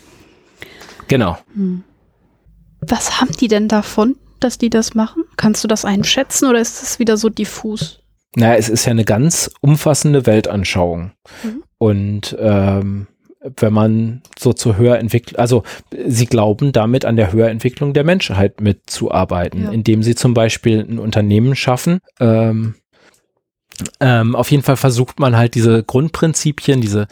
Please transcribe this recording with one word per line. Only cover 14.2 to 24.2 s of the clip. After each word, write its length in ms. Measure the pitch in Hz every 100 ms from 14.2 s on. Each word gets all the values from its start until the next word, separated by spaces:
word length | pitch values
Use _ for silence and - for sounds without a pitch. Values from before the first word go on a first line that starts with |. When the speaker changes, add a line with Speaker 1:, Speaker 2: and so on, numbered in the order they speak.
| _ -
Speaker 1:
so 140 | 123
zur 240 | - 123 98
Hörentwicklung, 640 | 120 117 110 117 - -
also 260 | 123 120 - - - - -
sie 200 | 117 120
glauben, 460 | 113 107 104 143
damit 320 | 120 110 131
an 120 | - 113
der 160 | 95
Hörentwicklung 600 | 110 113 113 127 - 143
der 120 | 143
Menschheit 560 | 151 185 - 101 101 -
mitzuarbeiten, 1040 | 104 92 - - - 90 92 90 87 92
Speaker 2:
Ja. 60 | 208
Speaker 1:
indem 320 | 113 107 110
sie 120 | 110
zum 180 | 117 127
Beispiel 480 | 117 113 - 117 110
ein 180 | 104 113
Unternehmen 560 | 110 110 104 104 127 131
schaffen. 420 | - 123 170 180 _ -
Ähm, 540 | 117 110 113 110 110 - _ _ _ _ _ _ _ _ _ - 101 -
ähm, 360 | 127 120